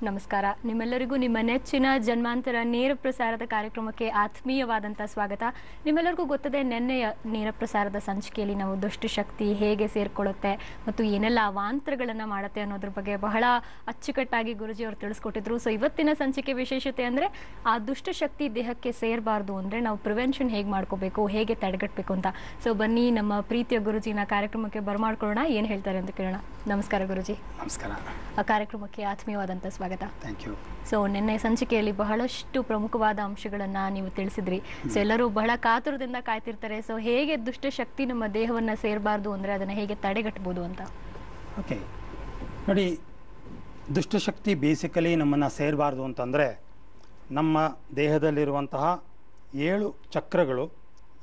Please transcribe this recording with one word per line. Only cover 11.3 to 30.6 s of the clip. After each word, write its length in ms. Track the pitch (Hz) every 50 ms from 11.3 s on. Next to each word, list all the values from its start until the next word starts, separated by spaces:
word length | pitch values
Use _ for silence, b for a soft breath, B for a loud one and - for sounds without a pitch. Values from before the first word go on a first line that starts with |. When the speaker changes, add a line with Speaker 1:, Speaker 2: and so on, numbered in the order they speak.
| 240 233 220
Speaker 1:
ಅವಾಂತರಗಳನ್ನ 760 | 208 190 202 202 208 247 285 - 311 277 247 262 240 220 220 220
ಮಾಡುತ್ತೆ 360 | 214 202 196 196 202 - 214
ಅನ್ನೋದ್ರ 280 | 208 202 202 196 196 202
ಬಗ್ಗೆ 280 | 190 208 190 202 202
ಬಹಳ 280 | 196 196 214 208 220 240 247 247 240 B B B B B
ಅಚ್ಚುಕಟ್ಟಾಗಿ 680 | - 240 - - - 269 - 262 262 - 233 226 226 233
ಗುರುಜಿ 300 | 202 220 220 220 196 233
ಅವರು 120 | 220 202
ತಿಳಿಸ್ಕೊಟ್ಟಿದ್ರು. 600 | - - 202 214 - - 220 202 220 196 214 233
So 160 | 240 - 240 220
ಇವತ್ತಿನ 360 | 208 240 302 - - 320 302 302
ಸಂಚಿಕೆ 400 | - 294 269 262 277 269 277 269
ವಿಶೇಷತೆ 520 | 247 254 - 269 262 - 269 254 - 247
ಅಂದ್ರೆ 500 | 240 240 269 339 403 - - - - - - -
ಆ 120 | 240 220 233
ದುಷ್ಟಶಕ್ತಿ 760 | 208 226 269 - - 381 349 - 320 285 - - 294 277 214
ದೇಹಕ್ಕೆ 380 | 240 233 233 240 - - 247 233
ಸೇರ್ಬಾರ್ದು 640 | - - 226 226 233 220 226 214 208 202 196 196
ಅಂದ್ರೆ 240 | 190 185 196 208 233
ನಾವು 180 | 240 226 214 208
ಪ್ರಿವೆನ್ಷನ್ 520 | - 214 208 226 247 262 269 - 277 247
ಹೇಗ್ 180 | 220 202 202 202
ಮಾಡ್ಕೋಬೇಕು, 580 | 202 196 190 - 202 190 190 190 - - 214
ಹೇಗೆ 280 | 202 196 214 220 214 226
ತಡೆಗಟ್ಬೇಕು 580 | - - 190 185 185 202 202 - - 185 - 196
ಅಂತ. 140 | 185 180 190 185 B B B B - -
So 100 | 240 226
ಬನ್ನಿ 360 | 202 214 220 226 233 240 247
ನಮ್ಮ 300 | 233 220 208 208 202 208
ಪ್ರೀತಿಯ 380 | 202 - 240 240 240 - 247 226
ಗುರುಜಿನ 400 | 202 214 214 214 190 226 208 208 202
ಕಾರ್ಯಕ್ರಮಕ್ಕೆ 560 | 202 214 202 202 208 - 220 220 208 - 214
ಬರಮಾಡ್ಕೊಳ್ಳೋಣ, 680 | 202 202 202 202 220 220 220 214 226 208 208 226 285
ಏನ್ 200 | 330 254 208 214
ಹೇಳ್ತಾರೆ 320 | 220 208 196 196 196 190 185
ಅಂತ 120 | 180 190
ಕೇಳೋಣ. 240 | - - 190 185 185 190 - - - - -
ನಮಸ್ಕಾರ 380 | 208 202 202 202 - 214 196 190
ಗುರುಜಿ. 280 | 190 190 185 185 - 208
Speaker 2:
ನಮಸ್ಕಾರ. 580 | - - - - - 330 320 - - - - - - - - - - - - - -
Speaker 1:
ಆ 40 | 208
ಕಾರ್ಯಕ್ರಮಕ್ಕೆ 600 | - 220 214 208 208 - 214 208 202 - - 208
ಆತ್ಮೀಯವಾದಂಥ 640 | 202 196 202 - 220 208 202 196 185 185 185 185
ಸ್ವಾಗತ. 360 | 185 - - 190 180 185 180 - 202 - - -
Speaker 2:
Thank 240 | - - - - 208
you. 80 | - -